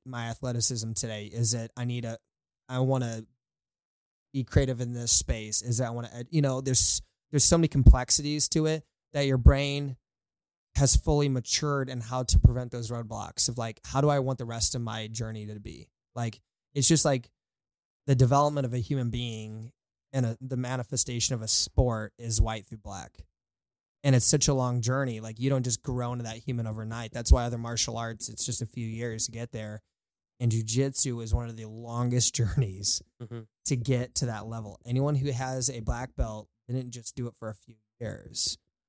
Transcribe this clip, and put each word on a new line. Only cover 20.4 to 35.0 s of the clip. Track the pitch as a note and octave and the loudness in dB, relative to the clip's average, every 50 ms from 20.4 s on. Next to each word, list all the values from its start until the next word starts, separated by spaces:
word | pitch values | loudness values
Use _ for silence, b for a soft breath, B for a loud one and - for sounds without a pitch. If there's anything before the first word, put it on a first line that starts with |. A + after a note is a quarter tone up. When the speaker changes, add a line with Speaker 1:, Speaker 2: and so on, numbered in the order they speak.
| C3 B2+ C3 B2 | -8 -6 -4 -4
Speaker 1:
manifestation | B2+ B2 C3 B2+ A#2+ - C3+ A#2+ - - B2 A#2 A2 - C3+ | -4 -2 -4 -4 -6 -4 -2 -2 -2 -2 -2 -2 -2 -2 -2
of | A2+ | -4
a | A2 G#2+ | -4 -2
sport | - - - - - - C3 B2 A2+ A2 G#2+ G#2 _ - | -2 -2 -2 -2 0 0 2 2 0 -4 -6 -10 _ -12
is | A#2 A#2 A2 G#2+ | -6 -2 2 2
white | A2+ A2+ A2 A2 A2 - | 2 2 0 -6 -8 -12
through | A#2+ G#2+ | -18 -16
black. | G2+ G#2 G2 F#2 - - _ - - _ _ _ _ _ _ _ _ _ _ _ _ _ _ _ - | -14 -12 -12 -12 -12 -14 _ -20 -20 _ _ _ _ _ _ _ _ _ _ _ _ _ _ _ 2
And | C#3+ C3 | 4 4
it's | B2 - | 6 6
such | - - D3 - - | 6 4 4 4 2
a | C#3 | 2
long | C3 B2+ B2 A#2+ B2 | 2 0 0 0 0
journey. | A2 A#2+ B2+ C#3 C#3 B2 A2+ A2 | 0 0 -2 0 -2 -4 -4 -8
Like, | A2 A2 A2 A2 | -10 -12 -8 -2
you | B2 C3+ | 0 0
don't | C#3 C3 B2 | 0 0 0
just | B2 A2+ - - | -2 -4 -4 -4
grow | - B2 B2 B2 A#2+ B2 | -4 -4 -4 -4 -4 -6
into | A#2+ A#2 | -8 -8
that | A2+ A2+ A#2 | -8 -10 -10
human | - C#3 B2+ A#2+ A#2 | -8 -6 -4 -4 -4
overnight. | A2 G#2+ A2 A2 A2 A2+ A#2 A#2 A2 | -4 -6 -8 -8 -8 -8 -8 -10 -10
That's | - B2 A#2+ - | -8 -4 4 6
why | - B2 A#2+ | 6 6 4
other | A#2+ A#2+ A#2 | -2 -4 -4
martial | A#2 A#2+ A#2 A2 - - A2+ A2+ | -6 -6 -4 -4 -4 -4 -4 -6
arts, | A#2 A2+ A2+ G#2 - - | -6 -6 -6 -8 -8 -8
it's | A2 - - | -6 -6 -6
just | - A#2 - A#2+ | -4 -4 -6 -6
a | |
few | G#2+ - A#2+ A#2 A2+ | -8 -8 -8 -8 -8
years | A2 A2+ A#2+ A#2+ A2+ A2 - | -6 -6 -6 -6 -4 -4 -6
to | - | -6
get | A2+ A#2 A#2+ A#2+ | -6 -8 -12 -10
there. | - A2 G#2+ G#2+ G#2 G#2+ _ _ _ _ _ _ _ _ _ _ _ - | -10 -10 -10 -10 -12 -14 _ _ _ _ _ _ _ _ _ _ _ -2
And | B2 A#2 | 0 2
jiu-jitsu | A2 A2+ A2 G#2+ G#2+ B2+ C3+ C#3 C3+ - - C3+ A#2+ A#2 | 2 2 -2 0 0 0 0 0 2 0 0 0 -2 -6
is | A#2 A2 G#2 | -4 -2 -2
one | B2 A#2+ A#2 | -2 -2 -2
of | A2+ | -10
the | A2 A2 | -12 -14
longest | A2 A2 A2+ A#2 A#2 A#2 A#2+ B2 B2 A#2+ B2 B2 - - | -14 -14 -14 -12 -8 -4 -2 0 2 2 2 2 0 0
<laughs> | |
journeys | - A#2 G2 F2+ - B2 G2 F#2 F#2+ G2 - - - - _ _ - | 0 0 0 2 0 0 -2 -2 -6 -4 -4 -4 -4 -6 _ _ -16
Speaker 2:
Mm-hmm. | A#2+ G#2+ A#2+ A#2 A2 _ _ _ - | -14 -12 -12 -12 -14 _ _ _ -4
Speaker 1:
to | - D3 | -2 -2
get | B2 A2+ C3+ C3 A#2+ B2 - - | -2 0 0 0 0 0 -2 -4
to | - C#3 | -4 -4
that | A#2+ A2 G#2+ G#2 A2+ | -2 -4 -6 -8 -8
level. | A2+ A2+ A2 G#2 G2 - - | -10 -10 -10 -12 -14 -14 -8
Anyone | A#2+ B2 C3 | -2 0 0